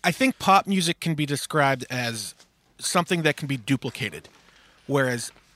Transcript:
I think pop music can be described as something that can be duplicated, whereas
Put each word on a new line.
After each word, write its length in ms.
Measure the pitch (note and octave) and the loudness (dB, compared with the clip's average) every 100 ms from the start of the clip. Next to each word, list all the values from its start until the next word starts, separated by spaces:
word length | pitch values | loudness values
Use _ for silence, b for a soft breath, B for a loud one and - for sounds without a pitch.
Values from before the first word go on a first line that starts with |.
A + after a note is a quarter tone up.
I 80 | F3 | -2
think 260 | - C4 - | 0 0 0
pop 280 | - F#3+ - | 4 4 4
music 320 | F#3+ E3 - | 0 0 -2
can 160 | E3+ D3+ | -2 -2
be 100 | C#3+ | -2
described 600 | C#3+ - D#3 C#3 C3 - | -4 -2 2 2 2 -4
as 460 | B2+ A#2 A2+ F#2+ - _ _ _ - | -4 -4 -6 -10 -14 _ _ _ -8
something 460 | - F#3 E3 F3 | -2 0 2 2
that 120 | D#3 - | 0 0
can 120 | C#3 | -4
be 100 | C3+ | -4
duplicated, 720 | G#2 C3+ B2+ - G#2+ D2+ - b b b b b - | 0 -2 -2 -6 -8 -8 -16 b b b b b -2
whereas 440 | C#3 C3 A#2+ - - _ | 2 2 0 -6 -14 _